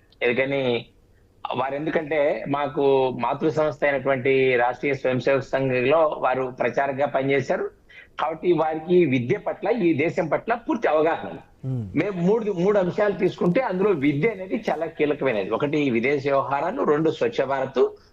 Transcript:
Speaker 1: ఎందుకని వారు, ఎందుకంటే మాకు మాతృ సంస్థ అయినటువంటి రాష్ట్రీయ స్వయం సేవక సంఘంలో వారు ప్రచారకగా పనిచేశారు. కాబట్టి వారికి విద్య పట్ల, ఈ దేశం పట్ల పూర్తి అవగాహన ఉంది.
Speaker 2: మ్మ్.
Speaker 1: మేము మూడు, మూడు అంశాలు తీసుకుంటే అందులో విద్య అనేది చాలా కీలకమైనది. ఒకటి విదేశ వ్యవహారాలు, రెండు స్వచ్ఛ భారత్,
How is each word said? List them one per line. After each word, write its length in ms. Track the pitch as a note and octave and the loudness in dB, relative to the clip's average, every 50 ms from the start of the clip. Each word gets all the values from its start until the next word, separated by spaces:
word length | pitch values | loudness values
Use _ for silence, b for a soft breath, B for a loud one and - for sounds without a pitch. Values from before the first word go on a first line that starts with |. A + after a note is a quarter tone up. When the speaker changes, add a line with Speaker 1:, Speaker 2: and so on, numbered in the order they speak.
| _ _ _ _ A#2+ | _ _ _ _ -2
Speaker 1:
ఎందుకని 600 | A#2+ A#2+ A#2+ C3+ C#3 C#3+ C#3 C3 B2 A#2+ A#2 A#2+ - _ _ _ _ _ _ _ _ _ _ - - - | 0 0 0 0 0 0 -2 0 0 -2 -2 -4 -10 _ _ _ _ _ _ _ _ _ _ -10 -6 -4
వారు, 200 | B2 B2+ C3+ C3+ | -4 -4 -4 -4
ఎందుకంటే 720 | C#3+ D#3 D3+ D3 E3+ D#3 C#3+ D#3 D3 C#3+ D3+ F#3+ A3 - | -4 -6 -2 -4 -4 -2 -2 0 0 2 2 0 -2 -4
మాకు 640 | - C#3 C#3+ D3 C#3 C#3 D3+ C#3+ C#3 C#3 C3+ C3 B2+ | -4 -2 -2 -2 -4 -2 0 2 4 4 4 2 0
మాతృ 400 | B2+ B2+ A#2+ B2 C#3 C#3 D#3 D#3+ | -2 -2 -2 -2 -2 0 -2 -2
సంస్థ 360 | D3 D#3 D3+ D3+ C#3 - D3 | 0 0 0 0 0 0 0
అయినటువంటి 680 | C#3+ C#3 C3+ B2+ C#3 C#3 B2+ A#2+ C#3 C3+ C3+ C3 C3 B2+ | 0 0 0 0 0 -2 0 2 2 2 4 4 4 4
రాష్ట్రీయ 380 | A#2+ A#2+ B2 B2+ - - C#3+ C#3 | 2 2 0 -2 -2 -2 -2 -2
స్వయం 260 | C#3 - C3 B2+ B2+ | -2 -2 -2 -2 0
సేవక 200 | - C#3+ C#3 C3 | 0 2 0 0
సంఘంలో 760 | B2+ - - C3+ C3+ C3 B2+ B2+ B2 C3 D3 E3 B2+ D3+ - - | 0 -2 -2 -2 0 0 0 0 2 2 4 4 4 2 0 -2
వారు 340 | - B2+ B2+ C3 C3 B2+ B2+ - | -2 -2 0 -2 -4 -6 -4 -2
ప్రచారకగా 460 | B2+ B2 A2 C#3 C#3 C#3 C#3 C3 C#3+ | -4 -2 0 0 -2 -2 -2 -2 -2
పనిచేశారు. 640 | C3+ - C3+ C3+ C#3 C#3 C#3 C3 - F3+ G#3 G4+ G#4 - _ _ B B B B B _ - | 0 0 -2 0 2 0 0 0 0 -2 -2 -2 -6 -8 _ _ B B B B B _ -4
కాబట్టి 320 | - D#3 D#3+ D#3+ - F3+ F3 | -4 -4 -4 -2 0 2 2
వారికి 520 | D3+ D#3+ D#3 D#3+ D#3+ D#3+ F3 F3+ F3+ F3 | 2 2 0 -2 -6 0 4 4 4 6
విద్య 320 | C#3 B2+ C3 A#2+ B2+ F#3+ | 4 2 0 0 0 -2
పట్ల, 300 | G#3 - - D3+ - F3+ | -2 -2 -6 -8 -4 -2
ఈ 260 | F#3+ A#3+ B3 F3+ E3+ D#3 | -2 0 2 2 2 2
దేశం 340 | B2+ D3+ E3+ D3 G3 E3+ | 2 0 -2 0 -2 -2
పట్ల 260 | D3+ E3 F3 - - A#3 | -2 -2 -4 -2 -2 -4
పూర్తి 340 | A#3+ - - D#4+ A3+ - | -4 -2 -4 -4 0 0
అవగాహన 420 | E3+ D3+ D#3 D#3 D#3+ D#3 - G2+ F#2+ | 2 2 2 2 2 0 -2 -6 -10
ఉంది. 120 | - - - _ _ _ - | -12 -14 -16 _ _ _ -8
Speaker 2:
మ్మ్. 260 | C3 C3 B2 A2 F#2+ F#2 | -6 -4 -4 -6 -4 -2
Speaker 1:
మేము 260 | C#3 E3 G#3 G3+ F3 | -2 -2 -2 -2 0
మూడు, 300 | E3+ F#3 G#3+ A#3 G#3+ G#3 | 2 2 2 2 0 -2
మూడు 280 | G3 E3+ F3 G3+ G#3 G#3 | -2 0 2 2 2 2
అంశాలు 340 | F#3 F3 - - G#3 G#3 G3 | 2 0 0 0 0 0 2
తీసుకుంటే 480 | E3 F#3+ F3 - - A3 F3+ F3 C4 | 0 0 -2 0 0 0 2 2 2
అందులో 280 | C4 A#3 F#3 F#3 G3 G#3+ | 0 0 0 0 2 2
విద్య 400 | F#3+ D3 C3 D3 D3 C#3+ D#3+ A#3 | 2 2 2 0 2 2 0 0
అనేది 340 | G#3+ F#3+ F#3 F#3 C4+ A#3 - F#3+ | 0 -2 -6 -6 -6 -4 -2 -4
చాలా 160 | D#3 D3+ E3 | -4 -2 -4
కీలకమైనది. 640 | D#3 - - D3+ C#3+ D3 C#3 C#3 C3+ A#2 G2+ F#2+ F#2+ | -6 -2 -2 0 0 0 0 0 0 0 0 -2 -2
ఒకటి 400 | A2 G#2+ D3 C#3+ D3 D3+ D3 C#3 | -2 -2 -2 0 0 0 0 2
విదేశ 340 | A2+ A#2 A2+ C3+ D3 C#3 B2+ | 0 0 2 0 0 0 0
వ్యవహారాలు, 580 | C#3+ C#3 C#3 B2+ B2+ C#3 C#3+ D3+ F3+ A3 C#4 - | 0 0 0 0 0 -2 -2 -2 -4 -2 -2 0
రెండు 280 | - D3 D3 D#3+ D#3+ | 2 2 2 2 0
స్వచ్ఛ 340 | - - B2+ A2+ - - C3+ | 0 0 -2 -2 0 -2 -2
భారత్, 420 | B2+ C#3 C3+ C3 B2+ - B2 C3+ - - b b b | 0 -2 -2 -4 -2 2 2 2 2 0 b b b